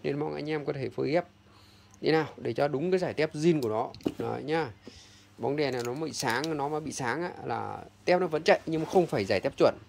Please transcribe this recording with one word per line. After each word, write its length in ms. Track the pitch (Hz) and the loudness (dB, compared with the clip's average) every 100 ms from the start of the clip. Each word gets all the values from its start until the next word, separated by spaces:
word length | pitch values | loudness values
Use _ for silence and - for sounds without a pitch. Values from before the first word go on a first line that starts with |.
Nên 160 | 151 143 | -4 -2
mong 140 | 151 | -4
anh 160 | 147 147 | -4 -4
em 160 | 156 143 | -4 -4
có 80 | |
thể 160 | 143 123 | -4 -6
phối 220 | - 131 | -2 0
ghép 140 | 160 - - - - - - - - | 0 -2 -14 -20 -20 -20 -20 -20 -4
thế 100 | - | 2
nào 160 | 160 143 - | 2 2 -4
để 160 | 123 | -6
cho 140 | 117 143 | 0 0
đúng 240 | 139 175 | 0 0
cái 80 | 185 | 0
giải 140 | 170 | 0
tép 220 | 104 156 151 | 0 -2 2
zin 260 | 160 156 | 4 4
của 80 | 120 | 2
nó. 220 | 110 135 - - - | 0 -2 -4 -6 -4
Đấy 260 | 117 117 | -6 -4
nhá. 280 | 131 160 143 101 - - - - - - | -2 -2 -2 -8 -20 -20 -20 -20 -20 -6
Bóng 180 | 123 147 | -2 0
đèn 180 | 143 | 0
này 100 | 127 120 | -2 -4
nó 80 | |
bị 200 | 131 160 | -4 -6
sáng, 440 | 117 127 117 160 156 | -2 0 0 0 -2
nó 120 | 139 | -2
mà 100 | 151 | -2
bị 120 | 156 | -4
sáng 300 | - 127 135 | -4 -2 -2
á, 100 | 175 - | -4 -6
là 400 | - 117 104 104 - - - | -6 -4 -6 -8 -12 -8 2
tép 160 | 180 | 2
nó 60 | 185 | 4
vẫn 160 | 156 | 0
chạy 160 | 170 190 - | 4 4 4
nhưng 160 | 160 | -2
mà 80 | 160 | 2
không 160 | 190 165 | 2 4
phải 200 | 143 98 | 2 2
giải 140 | 98 | 2
tép 180 | 135 - | 0 4
chuẩn. 180 | 139 - | 4 4